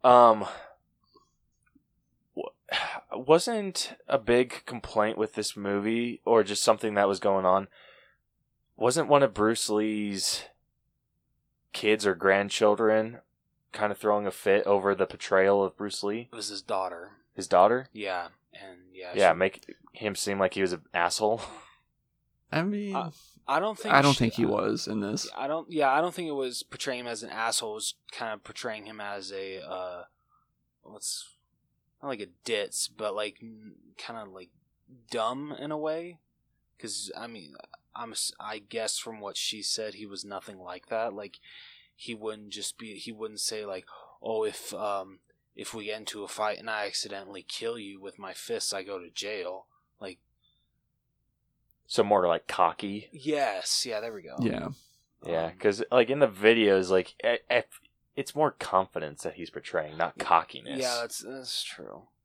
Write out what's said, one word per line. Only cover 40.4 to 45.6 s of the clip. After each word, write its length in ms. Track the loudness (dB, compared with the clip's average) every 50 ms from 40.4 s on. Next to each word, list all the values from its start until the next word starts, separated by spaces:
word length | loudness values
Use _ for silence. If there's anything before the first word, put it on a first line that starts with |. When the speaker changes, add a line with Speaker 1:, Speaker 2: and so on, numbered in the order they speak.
| -10 -12 -18 -16
Speaker 2:
like 280 | -14 -14 -14 -14 _
that. 260 | _ -4 -2 -2 -4 -6
Like, 240 | -10 -12 -14 -16 -20 _ -20 -20 -20 -20 -20 -20 -20 _ _ _
he 200 | _ -14 -12 -12
wouldn't 360 | -8 -8 -10 -10 -10 -14 -14
just 280 | -12 -10 -10 -10 -10 -12
be, 160 | -16 -16 -14 -14
he 140 | -14 -14
wouldn't 280 | -10 -10 -10 -10 -8 -6
say, 240 | -6 -6 -6 -6 -8
like, 200 | -8 -8 -10 -10 -16 -20 -20 -20 -20 -20 _
"Oh, 220 | -6 -4 -2 0 0
if, 280 | -2 -4 -6 -12 -12 -8
um, 460 | -6 -4 -4 -4 -4 -6 -10 -16 _ _ _ _ _ _ _ _
if 200 | -14